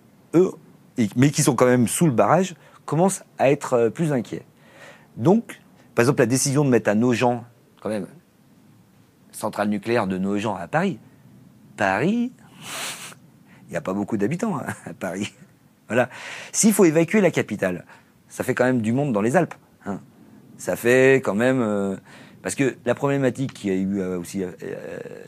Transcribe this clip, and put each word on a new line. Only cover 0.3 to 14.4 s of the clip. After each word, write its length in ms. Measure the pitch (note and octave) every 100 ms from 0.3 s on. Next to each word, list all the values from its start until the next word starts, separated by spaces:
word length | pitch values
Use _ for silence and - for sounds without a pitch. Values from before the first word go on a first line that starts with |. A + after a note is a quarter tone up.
eux, 180 | D#3 F#3 - - - _ -
et, 120 | G#2+ -
mais 140 | C#3
qui 140 | D3
sont 120 | D3 A#2
quand 100 | B2+
même 220 | B2 A2+
sous 180 | - E3+
le 60 |
barrage, 440 | A2+ G#2 D#3 F#3 E3 - - -
commencent 380 | D3 F#3+ F#3+ - -
à 140 | B2
être, 220 | C#3+ -
euh, 160 | B2 A#2
plus 240 | G#2 E3
inquiets. 320 | C#3 G#2+ - - _ - - - - _ -
Donc, 420 | B2 A3 - - _ _ _
par 100 | -
exemple, 160 | A#2+ C3+
la 60 | A#2+
décision 380 | B2+ - C3+
de 60 | C#3+
mettre 200 | A#2 A2
à 60 | G#2
Nogent, 480 | B2 A2+ B2 B2 A#2 _ _ _
quand 80 | G2+
même, 180 | A2 E2+ - _ _ _ _ _ _ _ _ _ _ _
centrale 380 | - A2 G2 G#2
nucléaire 380 | G#2 G#2 A#2+ G2
de 100 | F#2
Nogent 380 | F#2+ G2+ A2 F#2+
à 120 | E2+
Paris. 320 | D3+ F#3+ - - - - - - _ - -
Paris, 560 | G2+ G2 D#3 A#3 A#3+ - - - - - - - - - - _ _ - -
il 40 |
n'y 60 | E2+
a 40 |
pas 120 | D#2+
beaucoup 240 | G2 G2+ G#2+
d'habitants, 400 | G2+ F3